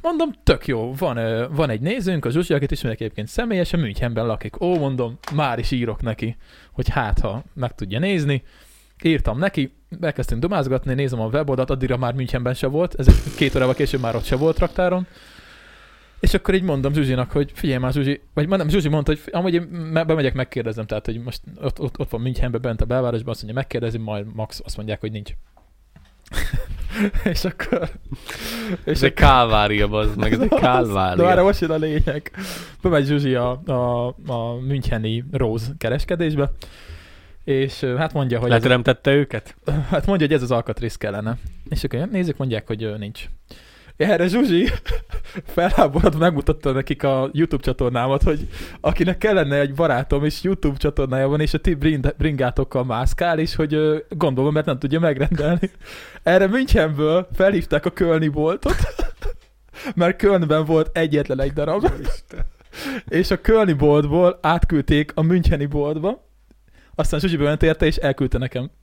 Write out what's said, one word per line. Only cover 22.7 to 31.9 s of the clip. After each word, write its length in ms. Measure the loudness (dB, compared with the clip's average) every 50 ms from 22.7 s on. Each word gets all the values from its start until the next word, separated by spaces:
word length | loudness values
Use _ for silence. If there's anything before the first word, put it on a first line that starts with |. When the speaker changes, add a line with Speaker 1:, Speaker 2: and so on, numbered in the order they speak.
| 0 0
Speaker 1:
a 40 | 0
belvárosban, 460 | 0 2 0 0 0 -2 -4 -4 -6
azt 100 | -8 -8
mondja, 180 | -10 -8 -6 -6
„Megkérdezi, 380 | -6 -4 -4 -4 -4 -4 -4 -6
majd 280 | -6 -6 -6 -6 -8 -8 -8
max 260 | -8 -10 -10 -10 -14 -10
azt 120 | -8 -8
mondják, 240 | -8 -6 -8 -6 -6
hogy 100 | -6 -8
nincs.” 180 | -8 -8 -10 -10 -12 -12 -12 _ _ _ _ _ _ _ _ _ _ -20 -20 -20 _ _ _ -6
<laughs> 1000 | -4 -2 -2 0 0 -2 -2 -4 -8 -8 -6 -6 -2 0 0 2 2 2 0 2
És 120 | 0 0 -2
akkor... 460 | -4 -4 -6 -4 -2 -2 -2 -2 -4 -8 -12 -12 -12 -12 -12 -12 -14 -14 -12 -10 -10 -8 -8 -6 -6 -8 -6 -2
És 80 | -2
Speaker 2:
Ez 100 | 0 2
egy 80 | 2 2 4
Speaker 1:
akkor 100 | 6 6
Speaker 2:
kálvária, 600 | 8 8 8 6 4 4 4 4 2 2 2 0 2
bazd 280 | 2 2 2 0 0
meg, 160 | 0 0 0
ez 80 | 2 2
egy 80 | 2 2 2 4
Speaker 1:
<laughs> 0 |
Speaker 2:
kálvária. 560 | 4 4 4 4 2 2 2 0 2 2 2
Speaker 1:
De 60 | 4
várj, 180 | 4 4 6 6
most 200 | 6 4 4 2
jön 100 | 0 0
a 60 | 0
lényeg. 540 | 0 0 0